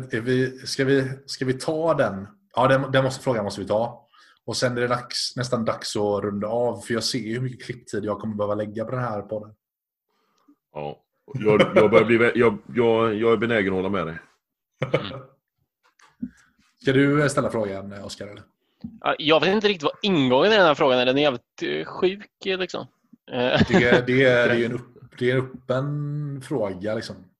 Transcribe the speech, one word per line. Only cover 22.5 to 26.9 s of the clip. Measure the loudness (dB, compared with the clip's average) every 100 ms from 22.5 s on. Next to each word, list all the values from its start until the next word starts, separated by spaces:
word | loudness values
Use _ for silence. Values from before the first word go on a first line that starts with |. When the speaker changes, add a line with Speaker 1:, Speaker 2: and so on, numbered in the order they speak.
| -6
Speaker 3:
liksom. | -6 -8 -12 _ _ _ -8
Eh. | -2 2 2 4
Speaker 1:
Det, |
det | 4
är, | 6 4 4
det | 4
är | 4 4 4 2
ju | -2
en |
Speaker 3:
<laughs> | -4
Speaker 1:
upp-, | -10 -20 -20 -4
det | 0
är | 0
en | -2
öppen | -8 -6 -4 -4 -6 -6 -6 -6 -10
fråga, | -6 -4 -4 -4 -6